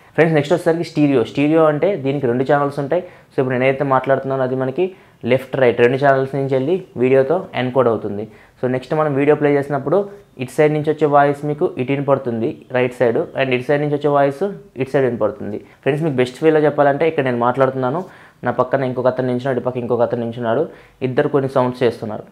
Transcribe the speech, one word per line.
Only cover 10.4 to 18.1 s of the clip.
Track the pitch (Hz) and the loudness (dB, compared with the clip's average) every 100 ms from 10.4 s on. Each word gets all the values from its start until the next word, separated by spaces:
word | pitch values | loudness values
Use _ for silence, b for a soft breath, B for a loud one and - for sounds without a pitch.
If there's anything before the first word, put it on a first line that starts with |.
ఇటు | 127 - | -6 2
side | 151 151 | 2 2
నుంచి | 151 | -2
వచ్చే | 151 151 143 | 0 4 4
voice | 143 143 147 | 4 2 -4
మీకు | 147 180 - | -2 -2 -2
ఇటు | 127 | -2
వినపడుతుంది, | 139 139 139 123 113 113 - - 127 | -2 0 0 -2 -4 -4 -6 -6 -2
right | 123 - | -2 2
side, | 123 127 175 131 | 0 2 -2 -4
and | 131 123 | -2 -2
ఇటు | 123 | 0
side | 147 147 | 0 0
నుంచి | 143 | 0
వచ్చే | 147 143 | 0 2
voice | 139 139 202 170 - - | 2 0 -6 -6 -12 -8
ఇటు | 127 | -2
side | 143 131 | 0 0
వినపడుతుంది. | 113 107 101 101 104 - B | 0 -2 -4 -10 -10 -12 B
Friends, | 139 147 165 | -4 -2 0
మీకు | 127 | 0
best | 123 - 160 | -2 -2 -2
వేలో | 156 147 | 0 0
చెప్పాలంటే | 147 143 139 160 | 2 0 0 -2
ఇక్కడ | 160 131 | -2 -2
నేను | 120 120 | 0 0
మాట్లాడుతున్నాను, | 127 131 131 127 160 185 | 0 0 0 -4 -4 -8